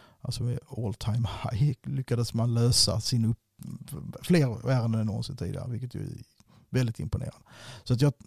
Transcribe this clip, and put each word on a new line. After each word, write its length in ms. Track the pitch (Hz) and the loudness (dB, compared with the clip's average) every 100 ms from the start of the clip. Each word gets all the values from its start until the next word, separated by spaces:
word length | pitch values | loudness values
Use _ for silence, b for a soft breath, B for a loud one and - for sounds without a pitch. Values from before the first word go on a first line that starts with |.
| b b | b b
Alltså 220 | - 117 | -8 -4
med 160 | 120 120 - - | -2 -4 -6 -6
all 160 | 113 | -6
time 340 | 113 - 113 104 98 | -4 -2 0 -2 -2
high 320 | - 104 147 127 | -4 2 2 0
lyckades 500 | 131 135 131 117 117 | -4 -6 -2 -2 0
man 200 | 113 117 | 0 2
lösa 480 | 117 117 127 - 117 | 4 4 6 4 2
sin 240 | - 123 110 | 0 2 2
upp-, 920 | 123 _ - - - - 143 - - | 0 _ -18 -14 -12 -12 -10 -10 -6
fler 480 | - 175 131 - - | 2 4 4 0 0
ärenden 320 | 131 117 110 | 2 2 2
än 60 | 107 | 0
någonsin 300 | 107 117 - | -2 -4 -6
tidigare, 320 | 87 90 120 | -6 -6 -6
vilket 260 | 117 123 - | -6 -8 -8
ju 80 | |
är 180 | - - - _ b b _ | -8 -10 -14 _ b b _
väldigt 300 | 127 123 - | 0 0 -2
imponerande. 460 | 110 - - - B B B B | -4 -4 -4 -10 B B B B
Så 100 | - | -2
att 80 | 120 | 4
jag, 120 | 143 - | 4 2